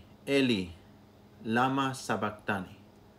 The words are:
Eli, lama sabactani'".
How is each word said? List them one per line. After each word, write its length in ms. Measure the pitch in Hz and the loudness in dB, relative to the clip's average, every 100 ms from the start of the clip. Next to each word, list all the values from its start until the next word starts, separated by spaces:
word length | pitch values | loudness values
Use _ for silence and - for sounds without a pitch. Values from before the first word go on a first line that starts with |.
| - - | -18 -12
Eli, 480 | - 139 131 104 90 82 - - - - - - | 0 2 4 2 -2 -10 -20 -20 -20 -20 -20 -10
lama 500 | 113 117 131 139 131 | 0 2 2 2 0
sabactani'". 840 | 131 - 107 107 - - 98 90 - - - - | -2 -4 -2 -4 -4 -4 -4 -6 -16 -20 -20 -20